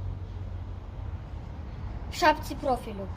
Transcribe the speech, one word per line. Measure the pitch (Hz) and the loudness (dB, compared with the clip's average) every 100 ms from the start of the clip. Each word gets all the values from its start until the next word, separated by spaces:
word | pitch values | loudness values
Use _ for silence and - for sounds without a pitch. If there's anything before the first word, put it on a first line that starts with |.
| - - - - - - - - - - - - - - - - - - - - - | -2 -4 -4 -4 -4 -4 -4 -6 -6 -6 -4 -4 -4 -6 -6 -6 -6 -6 -4 -4 -4
в | - | 6
шапці | 311 302 - 285 | 8 8 4 0
профілю | 285 233 226 196 190 | 2 2 2 -4 -4